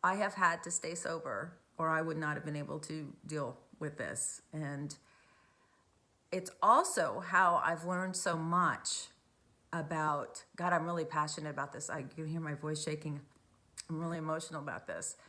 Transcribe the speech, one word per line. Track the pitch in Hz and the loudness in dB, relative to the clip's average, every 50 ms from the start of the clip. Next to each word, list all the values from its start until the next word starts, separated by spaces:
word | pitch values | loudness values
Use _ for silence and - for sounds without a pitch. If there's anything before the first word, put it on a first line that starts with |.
| - | 4
I | 180 190 | 2 2
have | 202 208 208 - | 4 0 0 2
had | 196 190 170 165 170 - | 4 4 4 4 2 -6
to | 170 | -4
stay | 175 - - 160 175 | -4 -4 -4 -4 -6
sober, | 175 - - 165 165 165 151 113 98 143 175 - - _ _ _ | -4 -4 -4 -4 -4 -4 -4 -4 -4 -6 -8 -10 -16 _ _ _
or | - 160 160 | 0 2 2
I | 160 160 | 2 2
would | 160 165 160 | 2 0 -2
not | 156 156 151 151 | -2 -2 -2 -2
have | - - | -2 -4
been | 156 147 | -4 -4
able | 147 147 147 147 156 | -4 -4 -4 -6 -8
to | 151 - 156 156 151 135 - - - | -6 -6 -6 -6 -6 -10 -12 -14 -12
deal | 151 156 151 139 120 135 - - _ - - | -6 -4 -4 -4 -4 -6 -10 -16 _ -12 -8
with | 156 151 151 | -8 -8 -4
this. | - 117 78 - - - - - - _ _ - | -4 -6 -4 -2 -2 -4 -4 -4 -8 _ _ -8
And | 156 151 143 143 139 147 147 - - _ - - _ _ _ _ _ _ _ _ _ _ _ _ _ _ _ _ _ _ _ _ _ _ _ | -6 -4 -4 -4 -4 -6 -6 -8 -12 _ -20 -20 _ _ _ _ _ _ _ _ _ _ _ _ _ _ _ _ _ _ _ _ _ _ _
it's | - 190 180 - - - | -4 -2 -2 -4 -4 2
also | - 208 233 285 370 370 - - 165 - - - 180 | 6 8 8 8 6 4 2 2 2 2 0 -2 -4
how | 175 175 180 190 175 170 160 - | 4 6 8 8 8 6 6 4
I've | - 170 160 160 | 2 0 0 0
learned | 175 180 180 185 185 180 | -2 0 0 0 -2 -2
so | - - 185 170 | 0 0 0 0
much | 160 160 165 170 180 180 156 120 - - - - - - - - _ _ _ _ _ _ _ _ _ _ _ - | 2 2 2 4 4 4 4 2 0 -2 -4 -4 -4 -6 -10 -16 _ _ _ _ _ _ _ _ _ _ _ -4
about, | 170 156 147 165 156 156 156 147 143 131 - - - - _ _ | -4 -2 -2 0 2 2 2 2 2 -2 -6 -10 -16 -18 _ _
God, | - 175 175 175 | -2 2 4 4
I'm | 165 160 | 4 4
really | 170 175 170 160 | 2 0 0 -2
passionate | 160 160 156 151 151 - - 151 151 | 0 2 2 2 2 0 -4 -4 -4
about | 143 139 139 143 - | -2 -2 -4 -4 -4
this. | - 151 - | -8 -6 -4
I | - 151 131 | -4 -4 -6
can | 139 - 156 160 | -6 -8 -6 -4
hear | 156 160 170 | -2 -2 -2
my | 160 151 147 | -2 -2 -4
voice | 143 151 151 156 151 - | -4 -2 -2 -2 -2 -2
shaking. | 165 151 151 - 156 147 143 139 - _ _ _ _ _ _ _ _ _ - - - | -2 -4 -2 -2 -4 -6 -6 -8 -14 _ _ _ _ _ _ _ _ _ -14 -8 -6
I'm | 165 156 | -4 -4
really | 165 165 170 | -2 -2 -2
emotional | 165 156 160 160 160 160 - 165 151 | -2 -2 -2 -2 -2 -4 -6 -8 -8
about | 143 147 - - - | -6 -6 -8 -8 -8
this. | - 80 85 - - - - - | -8 -8 -6 -6 -8 -8 -10 -18